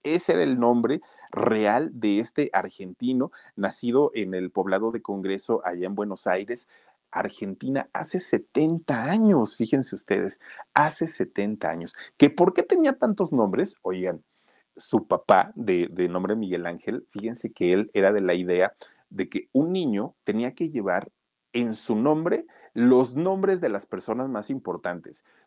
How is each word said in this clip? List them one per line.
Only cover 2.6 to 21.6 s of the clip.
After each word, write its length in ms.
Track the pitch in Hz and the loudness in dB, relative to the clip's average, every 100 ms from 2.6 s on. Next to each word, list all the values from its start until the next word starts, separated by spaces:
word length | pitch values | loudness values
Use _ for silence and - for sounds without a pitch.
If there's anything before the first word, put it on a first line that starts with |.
| 95 - 92 92 123 127 - - - | -4 -10 -16 -6 -2 0 -2 -6 -16
nacido 560 | - 98 - 120 127 147 | -6 -6 -4 0 2 2
en 200 | 113 95 | 0 -4
el 160 | 92 92 | -4 -4
poblado 400 | 101 95 95 113 | -4 0 0 0
de 120 | 113 | -4
Congreso, 600 | - 98 95 98 - 110 | -6 -6 -4 -4 -2 -2
allá 220 | 90 87 92 | -2 -4 -4
en 80 | |
Buenos 320 | 101 104 92 - | -4 -4 -4 -2
Aires, 400 | 92 101 120 - _ _ _ - | -2 -2 -10 -12 _ _ _ -10
Argentina, 800 | 90 - - 98 92 131 135 - | -6 -6 -6 -10 -6 -4 -4 -6
hace 260 | - 165 185 | -10 -6 -6
setenta 840 | - 107 - - 156 165 - - | -2 -2 0 0 2 0 -2 -4
años, 520 | 131 214 220 160 107 - | 0 2 4 4 2 -2
fíjense 380 | 113 135 127 | 0 0 0
ustedes, 440 | 98 - 101 95 - - - - | -6 -2 -2 -2 -8 -20 -20 -2
hace 340 | - 151 - 160 | 0 2 0 -6
setenta 600 | - - - 101 107 80 | -4 -6 -4 -4 -4 -6
años. 240 | 85 85 - - - | -6 -10 -14 -6 4
¿Que 100 | 143 | 4
por 240 | - 180 | 6 2
qué 100 | 370 | 4
tenía 360 | 349 370 302 269 | 2 4 4 2
tantos 340 | 233 202 175 | 0 0 0
nombres? 440 | 131 104 95 196 - | 2 2 0 -2 -4
Oigan, 420 | 92 92 92 82 _ _ _ _ _ - | -6 -4 -4 -6 _ _ _ _ _ -20
su 300 | - 113 - | -2 -2 0
papá, 440 | - - 92 - | -2 4 4 4
de, 340 | - 110 87 85 | -4 0 0 0
de 200 | 85 90 | -2 -2
nombre 260 | 90 95 110 | 0 -2 -2
Miguel 300 | 98 87 85 | -2 -4 -6
Ángel, 400 | 85 - 113 - | -8 -8 -8 -8
fíjense 420 | 104 110 120 104 | -10 -8 -8 -10
que 220 | - 87 | -2 2
él 180 | 95 107 | 2 0
era 180 | 104 95 | 2 4
de 80 | 104 | 4
la 140 | 92 | 2
idea 400 | 90 90 90 95 - - _ _ | 0 0 2 0 -2 -20 _ _
de 220 | - 92 | -8 -6
que 180 | - - | -6 -2
un 200 | 135 160 | -2 0
niño 440 | 185 151 101 131 _ | -2 -2 -2 -4 _
tenía 300 | - 110 123 | -4 -2 -4
que 140 | - 165 | -4 -6
llevar 420 | 135 98 90 - _ _ _ _ | -4 -2 -2 -4 _ _ _ _
en 180 | 120 | -4